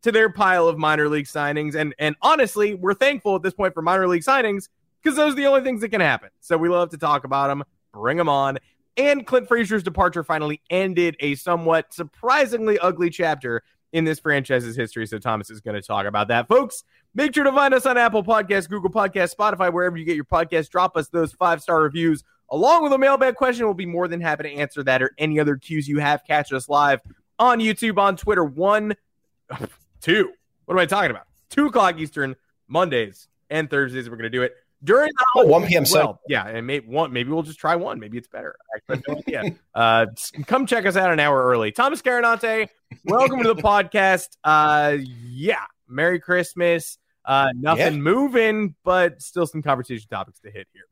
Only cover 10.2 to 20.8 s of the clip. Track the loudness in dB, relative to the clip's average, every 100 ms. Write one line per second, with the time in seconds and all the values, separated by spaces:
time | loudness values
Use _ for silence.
10.2 | -4 -2 -2 -6 _ -2 0 0 0 0
11.2 | -4 -4 -2 0 2 0 -2 -12 -14 _
12.2 | 0 2 2 0 0 2 0 0 -4 -2
13.2 | -2 -2 -4 -6 _ _ _ -2 -2 -2
14.2 | 0 -2 0 -2 -2 -6 -6 -6 -8 -8
15.2 | -4 -6 -6 -14 -10 -10 -6 -4 -2 -2
16.2 | 0 0 2 2 2 -10 -18 _ _ -4
17.2 | -2 2 2 4 4 2 2 2 2 2
18.2 | 0 -2 0 -2 -2 -6 -4 -2 -2 0
19.2 | -4 0 -2 0 -2 0 -2 -4 -4 -6
20.2 | -2 -2 0 -2 -2 0